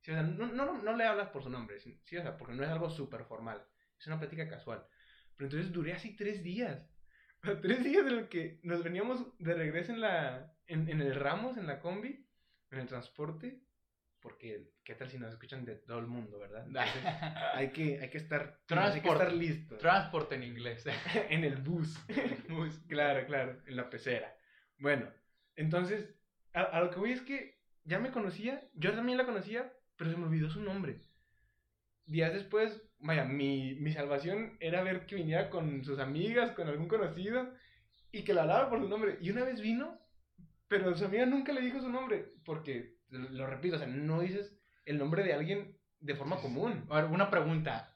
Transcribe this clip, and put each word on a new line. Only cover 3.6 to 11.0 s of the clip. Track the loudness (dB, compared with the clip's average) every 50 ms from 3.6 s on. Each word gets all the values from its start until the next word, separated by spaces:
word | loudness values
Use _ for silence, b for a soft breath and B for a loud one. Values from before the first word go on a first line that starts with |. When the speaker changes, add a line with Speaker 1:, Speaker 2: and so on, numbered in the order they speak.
| -12 _ _ _ _ _ _ _
Speaker 1:
Es | -10
una | -8 -6 -6
plática | -6 -6 -6 -8 -8 -8
casual. | -8 -12 -10 -10 -10 -10 -10 b b b b b b b b b b
Pero | _ -6 -4
entonces | -2 -2 -2 -2 -2
duré | -4 -2 -4 -4
así | -6 -8 -12 -8
tres | -6 -4 -4 -4 -4 -6
días. | -6 -2 -2 -2 -2 -4 -6 -10 -16 _
<laughs> | -20 -20 b b b b b b b -2
O |
sea, | -2 -2 0
tres | 4 2 4 4 4
días | 4 6 6 6
en | 6 2
los | 0 -2 -2
que | -4 -4 -4 -4 -8 -10 -4
nos | -2 -2 0 0
veníamos | -2 0 0 0 0 0 -2 -4 -8 -10 -6
de | 0 0 0
regreso | 2 2 0 0 -2 -2 -2 -2
en | 0
la, | 2 2 4 2 2 0 -4 -6 -10 -14 _ _ _
en, | -4 -2 0 0 2
en | 2 2